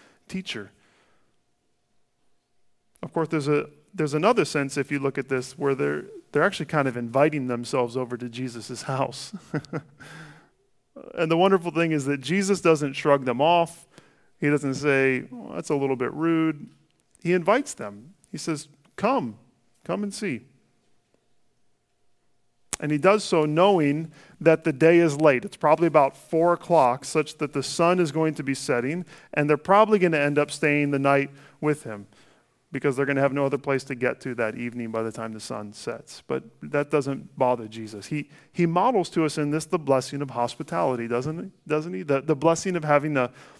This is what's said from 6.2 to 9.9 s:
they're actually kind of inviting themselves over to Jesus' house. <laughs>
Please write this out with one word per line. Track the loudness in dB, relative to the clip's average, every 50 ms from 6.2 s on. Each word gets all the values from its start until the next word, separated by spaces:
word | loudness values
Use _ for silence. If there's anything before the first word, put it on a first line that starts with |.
| -18 _
they're | 0 2 2
actually | 2 0 -2 -8
kind | -2 0 0 0
of | 0 -2
inviting | -4 -8 -2 2 2 2 4 2 -2 -4 -4
themselves | -4 -6 -6 -2 0 0 0 0 -2
over | -6 -6 -6 -8
to | -10 -10 -10
Jesus' | -8 -8 -8 -8 -8 -12 -12 -12 -12 -10 -8
house. | -6 -4 -2 -4 -4 -6 -12 -14 -14 -14 -16 -16 -8 -8
<laughs> | -8 -8 -6 -12 -12 -12 _